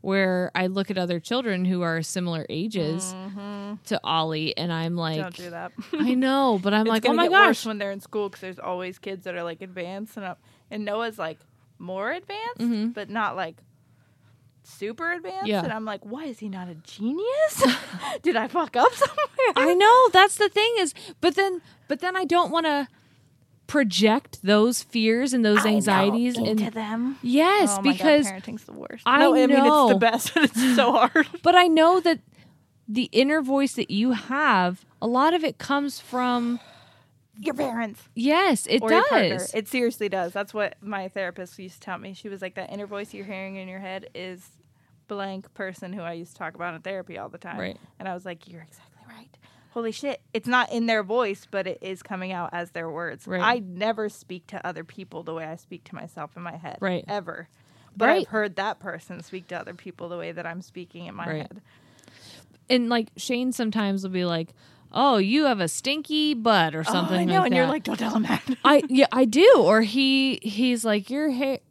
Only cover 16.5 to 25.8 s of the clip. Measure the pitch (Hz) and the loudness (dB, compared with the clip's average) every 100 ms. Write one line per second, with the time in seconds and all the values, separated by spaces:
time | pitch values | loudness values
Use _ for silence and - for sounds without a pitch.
16.5 | 190 180 160 - - 214 302 440 554 622 | -10 -12 -14 -18 -8 -4 -2 -2 0 0
17.5 | - 523 508 - - 855 640 330 339 233 | 4 2 2 -6 -12 -10 -4 0 0 0
18.5 | 349 - 240 453 523 554 - 571 - 508 | -2 -2 4 4 4 -2 0 -4 2 2
19.5 | - 285 359 415 494 508 370 392 - 415 | 4 4 6 8 10 8 8 6 4 0
20.5 | - 440 466 349 - - 330 349 370 392 | 2 2 2 -2 -4 -18 0 0 2 0
21.5 | 370 - _ _ 294 359 370 339 339 320 | -2 -10 _ _ -4 -2 -2 2 2 2
22.5 | 330 320 285 269 _ _ _ _ _ _ | 0 0 0 -4 _ _ _ _ _ _
23.5 | _ - - 240 175 214 233 - - 190 | _ -2 2 2 4 4 4 -2 -8 2
24.5 | 208 220 247 - 233 220 233 269 247 220 | 4 4 2 -4 0 2 2 2 2 4
25.5 | 208 214 214 | 4 4 2